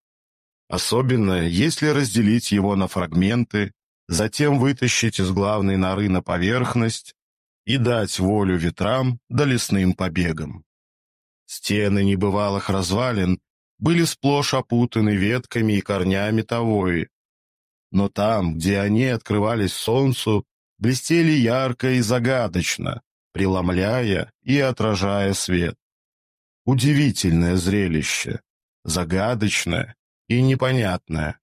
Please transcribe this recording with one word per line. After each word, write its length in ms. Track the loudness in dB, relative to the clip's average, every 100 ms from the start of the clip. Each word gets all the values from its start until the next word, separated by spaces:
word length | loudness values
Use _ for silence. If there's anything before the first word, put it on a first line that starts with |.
| _ _ _ _ _ _ _
Особенно, 760 | -6 -2 0 0 2 2 2 0
если 420 | 0 0 0 0
разделить 680 | 2 0 2 2 2 2
его 240 | 0 2 0
на 100 | -2
фрагменты, 840 | -4 -2 0 2 0 -2 -2 -4 -6 _ _ -6
затем 520 | -2 -2 0 0 2
вытащить 600 | 2 0 -2 0 -2 0
из 100 | 0
главной 460 | 0 0 0 0 0
норы 320 | 0 0 0
на 140 | 0
поверхность 920 | -2 -2 0 0 -2 0 -2 -4 -12 -20 _ _ _ _
и 140 | -4 0
дать 400 | 2 0 -2 0
волю 400 | 0 2 2 0
ветрам 640 | -2 -2 -2 0 0 -4 -4
да 160 | 0 2
лесным 480 | 0 0 2 2
побегам. 720 | 0 -2 -2 -2 -4 -8 -12 -20 _ _ _ _ _ _ _ _
Стены 580 | -12 -4 0 2 2
небывалых 680 | 2 2 0 0 0 -2 -2
развалин 680 | -2 0 -2 0 0 0 -2 _ _ _ _
были 260 | 0 2
сплошь 520 | 0 0 0 2 0 -2
опутаны 600 | 0 0 2 2 2 2
ветками 580 | 0 -2 -4 -2 2
и 80 | 0
корнями 600 | 0 0 0 0 0 -2
тавои. 680 | -2 -2 0 0 0 -2 -4 _ _ _ _ _ _ _ _
Но 180 | -2 -2
там, 460 | 0 0 0 -2 -2
где 240 | 0 0
они 260 | 2 2 0
открывались 680 | -2 -2 0 0 0 -2
солнцу, 680 | -4 -2 0 2 0 0 -2 -2 _ _ _
блестели 540 | -2 -2 0 2 4
ярко 580 | 4 2 2 -2 -2 0
и 100 | 0
загадочно, 1000 | 2 0 0 0 0 -2 -4 -4 -6 -8 -12 _ _
преломляя 1000 | -2 0 0 0 0 0 0 0 -2 -4 _
и 180 | -2 0
отражая 760 | 2 0 -2 0 0 0 0 -2
свет. 420 | -2 0 0 -4 _ _ _ _ _ _ _ _ -2
Удивительное 920 | 2 2 4 2 2 2 2 2 0
зрелище, 840 | 0 0 0 -2 -2 -4 -6 -10 -12 _ _ _
загадочное 1120 | -6 -4 -2 -2 0 0 -2 -2 -2 -4 -6 -12 _ _ -4
и 140 | 2
непонятное. 1000 | 2 2 0 0 -2 -4 -4 -4 -4 -8